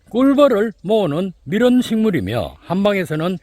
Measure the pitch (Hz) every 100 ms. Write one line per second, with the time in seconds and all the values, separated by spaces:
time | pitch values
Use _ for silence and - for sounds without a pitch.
0 | _ 233 269 269 285 202 226 - 175 220
1 | 175 147 190 - 131 202 247 254 - 220
2 | 220 160 95 113 73 65 - 180 208 196
3 | 165 156 170 185